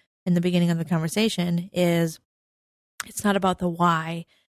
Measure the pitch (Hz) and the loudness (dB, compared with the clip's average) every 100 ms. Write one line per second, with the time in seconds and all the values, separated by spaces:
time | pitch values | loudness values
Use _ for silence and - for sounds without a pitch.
0 | _ _ - 175 180 175 175 165 165 170 | _ _ 0 0 2 2 2 0 0 -2
1 | 160 208 220 - 175 170 180 - 175 170 | -2 0 0 0 -2 -2 -4 0 2 2
2 | 165 160 _ _ _ _ _ _ _ - | 0 -4 _ _ _ _ _ _ _ -16
3 | - - 208 196 185 180 180 165 175 165 | -12 -4 0 2 0 0 -2 2 2 2
4 | 160 170 - _ _ | -2 -8 -12 _ _